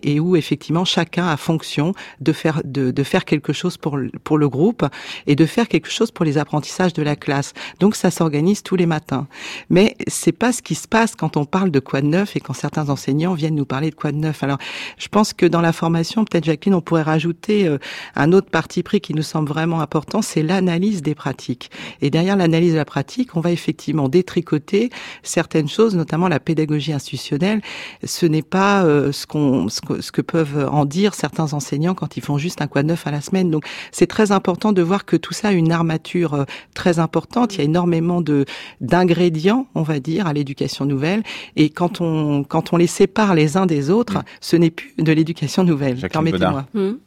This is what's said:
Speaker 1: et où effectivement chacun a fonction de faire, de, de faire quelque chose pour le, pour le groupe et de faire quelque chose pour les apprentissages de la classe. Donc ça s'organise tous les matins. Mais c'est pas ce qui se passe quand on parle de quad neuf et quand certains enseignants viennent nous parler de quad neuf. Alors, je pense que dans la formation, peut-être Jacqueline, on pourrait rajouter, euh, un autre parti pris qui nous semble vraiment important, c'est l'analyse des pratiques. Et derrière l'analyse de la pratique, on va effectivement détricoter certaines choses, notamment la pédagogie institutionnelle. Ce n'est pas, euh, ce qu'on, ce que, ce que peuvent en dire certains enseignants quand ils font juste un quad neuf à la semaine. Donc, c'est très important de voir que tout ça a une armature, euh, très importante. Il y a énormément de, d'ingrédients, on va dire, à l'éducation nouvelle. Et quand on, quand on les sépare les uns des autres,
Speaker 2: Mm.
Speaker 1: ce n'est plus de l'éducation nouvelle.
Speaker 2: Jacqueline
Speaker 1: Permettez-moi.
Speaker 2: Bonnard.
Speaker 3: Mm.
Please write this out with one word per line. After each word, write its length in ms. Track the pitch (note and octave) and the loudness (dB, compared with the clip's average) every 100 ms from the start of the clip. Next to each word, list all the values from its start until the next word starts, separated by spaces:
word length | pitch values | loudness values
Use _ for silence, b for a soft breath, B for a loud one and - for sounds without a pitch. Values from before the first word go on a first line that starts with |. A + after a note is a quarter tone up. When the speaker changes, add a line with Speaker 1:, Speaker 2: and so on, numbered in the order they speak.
| C#3+ | 0
Speaker 1:
et 100 | D3 | 0
où 160 | E3+ F3+ | 2 2
effectivement 500 | - C#3+ - D#3+ F#3 | 2 -4 -2 -2 0
chacun 420 | - E3 - F3 | 0 -2 -2 -2
a 100 | D3 | -2
fonction 560 | - D#3+ - - D3+ G3+ B B | -2 -2 -2 -2 -2 -2 B B
de 120 | C#3 | -2
faire, 300 | D3+ D#3+ D#3 - | 0 0 -2 -4
de, 240 | C3 B2+ | -2 -2
de 140 | B2+ | 0
faire 220 | C#3 F#3 - | 0 -2 0
quelque 280 | D3+ - | -2 -2
chose 240 | D3 F3+ - | -4 -4 -4
pour 200 | E3 C#3 | -4 -4
le, 120 | A#2+ - | -6 -8
pour 160 | - D#3 | 0 2
le 100 | D3 | 2
groupe 340 | B2+ F#3+ A#3+ C#3+ B B B - | 2 2 2 -2 B B B 0
et 80 | C#3+ | 4
de 100 | D#3+ | 4
faire 220 | - A#3 | 2 0
quelque 240 | D#3+ - | 0 -2
chose 180 | - A3+ | -2 -2
pour 160 | - D#3+ | 0 0
les 140 | C#3+ | 0
apprentissages 540 | C#3+ D3+ - - F#3 | 0 -2 -4 -2 0
de 100 | D#3+ | 0
la 120 | D3 D3 | -2 -2
classe. 380 | - C#3 C#3 - B B | -2 -2 -2 -8 B B
Donc 160 | G3 G#3+ | 2 2
ça 140 | F#3 | 0
s'organise 540 | - E3 C#3+ E3 G#3 | 2 0 2 2 0
tous 140 | - F#3 | 0 0
les 100 | E3+ | 2
matins. 400 | D#3 - C3 C3+ B B B B | 0 -2 -6 -6 B B B B
Mais 260 | E3+ G#3+ - - | 4 4 2 -6
c'est 240 | - - | -2 0
pas 220 | D#3+ A#3 | 0 0
ce 100 | A#3+ | -2
qui 100 | - | -4
se 140 | D#3+ - | -8 -2
passe 280 | A3+ A3+ - | 0 0 -2
quand 220 | D#3 D#3 | -4 -2
on 80 | D3 | -2
parle 240 | F#3+ G3 | 0 2
de 100 | C#3 | 0
quad 260 | - C3+ D3 | 0 0 2
neuf 300 | E3+ G3+ - | 2 0 -4
et 40 | |
quand 140 | - | -8
certains 360 | C3 C#3+ - C#3+ | -6 -4 -2 -2
enseignants 460 | C3+ - C#3 F3 F3 | -2 -2 0 0 0
viennent 180 | D#3 D3+ | -2 -2
nous 100 | C3+ | -2
parler 260 | C3 D#3 | -2 -4
de 40 | D3 | -4
quad 200 | D#3 C#3+ | -4 -2
neuf. 220 | D#3 D3 | -2 -2
Alors, 160 | C#3 C#3 B B B B | -2 -2 B B B B
je 120 | - | -2
pense 240 | G3+ G#3+ | 0 2
que 120 | - F3+ | 2 2
dans 140 | E3+ | 4
la 140 | E3+ | 2
formation, 500 | D#3+ E3 E3 E3 - | 2 0 0 0 -2
peut-être 220 | G#3+ F3 D#3 | 0 0 0
Jacqueline, 280 | D3+ - | 0 2
on 60 | F#3 | 2
pourrait 220 | D#3+ E3 | 2 0
rajouter, 640 | D#3 D#3 E3 E3+ - G#3 F3+ | 2 0 0 -4 0 2 2
euh, 100 | C#3+ B B B - | 0 B B B 0
un 160 | C#3+ | 4
autre 180 | F#3+ - | 6 4
parti 340 | E3 - - | -2 -2 -4
pris 180 | - G#3 | 0 -2
qui 120 | - | 0
nous 80 | D#3 | -4
semble 280 | D3+ E3 D3 | -2 -2 -2
vraiment 320 | D3+ E3 E3 | -2 -2 -2
important, 400 | D3+ D#3 C#3+ G3+ | 0 -2 -2 -4
c'est 220 | G#3+ - | -2 0
l'analyse 580 | D#3 F#3+ F#3 E3+ G3+ G3 | 0 2 2 2 0 0
des 120 | C#3+ | -2
pratiques. 560 | D3 C#3+ C3 - A#2+ - B B B | -4 -4 -6 -6 -8 -10 B B B
Et 80 | C#3+ | 0
derrière 280 | D#3 F3+ G3 | 2 2 2
l'analyse 340 | E3+ E3 F3 | 4 4 4
de 60 | D#3+ | 2
la 80 | C#3+ | 0
pratique, 500 | - - - B3+ E3+ | -2 -4 -4 -4 -2
on 60 | |
va 100 | E3 | 0
effectivement 560 | E3+ - - - D3+ C3+ | 0 -2 -6 -2 0 2
détricoter 840 | D#3+ F3+ - E3+ D#3 - G3 A#3+ B B B | 2 2 -2 -2 -2 0 0 0 B B B
certaines 440 | - - D#3+ D#3+ D3 | -6 -2 0 0 0
choses, 260 | - A3+ | 2 2
notamment 360 | F#3 D#3 D#3 F3+ | 2 0 0 0
la 100 | C3 | 0
pédagogie 540 | - D#3 D#3 D3+ C#3+ | 0 0 0 0 -2
institutionnelle. 640 | D3 - C3 - C#3+ F#3 A3 - B B B - | -4 -4 -10 -4 -2 0 -2 -4 B B B -10
Ce 200 | - F3 | -2 0
n'est 160 | D#3 | 0
pas, 440 | D3+ F#3 G3 G3+ F3 | 0 0 2 4 4
euh, 260 | D3 C#3 | 4 2
ce 160 | C#3 - | -2 -6
qu'on, 400 | D3+ D3 B2+ F2+ | 0 2 2 0
ce 140 | - | -4
que, 180 | - - | -6 -6
ce 140 | - | -6
que 80 | - | -6
peuvent 480 | - E3 D3+ D3 C3+ | -2 -2 -2 -2 0
en 140 | C#3+ C#3+ | 0 0
dire 300 | D3+ G#3 - | 2 0 0
certains 360 | D3 - D#3 | -6 -4 -4
enseignants 400 | D3 C#3+ C#3+ E3 | -4 -4 -2 -2
quand 220 | F#3 D3+ - | -2 -6 -8
ils 80 | |
font 140 | - C#3+ | -4 -2
juste 240 | E3+ - | -2 -4
un 60 | D3 | -2
quad 180 | C#3+ D3 | 0 0
neuf 220 | E3 - | 0 -4
à 40 | |
la 80 | D3 | -6
semaine. 320 | - F#3+ F3+ | -2 0 0
Donc, 140 | D#3 - B B | 0 -4 B B
c'est 160 | - F3 | 0 2
très 240 | - G#3+ | 4 2
important 400 | G3 F#3+ F3 G#3+ | 2 0 0 2
de 100 | G3 | 2
voir 220 | E3 G3 | 2 0
que 140 | - E3 | 0 -2
tout 160 | - | -2
ça 160 | - G#3 | -4 0
a 20 | |
une 220 | F#3 D#3+ | 2 2
armature, 600 | E3 E3 D#3+ - F3+ E3 | 2 0 -2 -4 -2 0
euh, 100 | D3 C#3 B B - | 0 -4 B B -4
très 240 | F#3 E3+ | 0 2
importante. 560 | D#3+ E3 - - A#3+ F#3+ | 2 0 -2 0 0 0
Il 20 | |
y 40 | |
a 40 | D3 | 2
énormément 560 | E3 F3 E3 E3 F3 | 2 2 2 2 0
de, 240 | D3+ C#3+ C3+ B B B B2 | 2 2 0 B B B 0
d'ingrédients, 760 | E3+ F#3 E3 F3+ D#3+ F3 A#3+ C#4 D#3 | 4 4 4 2 2 2 2 0 -2
on 80 | |
va 160 | D#3 D3+ | -2 -2
dire, 280 | C3 E3 F3+ | -2 -2 -2
à 60 | |
l'éducation 520 | D3 C#3 C#3 C#3+ - C#3 | -2 -4 -4 -6 -4 -2
nouvelle. 380 | C#3 D3+ G#3 A3 B B - | 0 0 -2 -4 B B 0
Et 140 | D3+ | 2
quand 320 | - F3 - | 2 -2 0
on, 420 | E3+ D#3 D3+ C#3+ | -2 0 0 0
quand 300 | C#3 D#3+ D#3 | 0 -2 0
on 40 | E3+ | 2
les 100 | E3+ | 2
sépare 480 | - G3 - G#3 E3+ | 4 2 2 2 4
les 220 | D3+ E3+ | 4 2
uns 80 | F#3+ | 2
des 240 | D3+ C#3 | 0 2
autres, 300 | G#3 A#3+ F3+ | 0 0 -4
Speaker 2:
Mm. 40 | C3 B | -6 B
Speaker 1:
ce 140 | - E3 | 0 4
n'est 120 | E3+ | 4
plus 220 | E3 - - | 0 -10 -2
de 140 | D#3+ | 2
l'éducation 520 | D#3 D#3+ E3 D3+ - | 2 2 -2 -4 2
nouvelle. 340 | F3+ D3 C#3 B2+ | 2 2 0 -2
Speaker 2:
Jacqueline 260 | A2 D#3+ D#3+ | -2 0 0
Speaker 1:
Permettez-moi. 340 | F3+ F#3 C#3+ C3+ | 2 2 0 -4
Speaker 2:
Bonnard. 180 | G#3+ F#3+ | -2 -2
Speaker 3:
Mm. 40 | B3 | -4